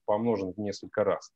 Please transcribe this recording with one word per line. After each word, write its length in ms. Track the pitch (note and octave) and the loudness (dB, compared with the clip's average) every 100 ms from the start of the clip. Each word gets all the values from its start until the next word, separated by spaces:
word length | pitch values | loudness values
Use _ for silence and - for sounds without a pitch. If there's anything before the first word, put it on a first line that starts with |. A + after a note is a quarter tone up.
помножен 480 | - G#2 A#2 G#2+ F#2+ | 0 2 2 0 -2
в 60 | F2+ | -4
несколько 440 | G#2 G2 F#2+ - | -6 -6 -4 0
раз. 280 | G2+ E2 - | 2 2 -2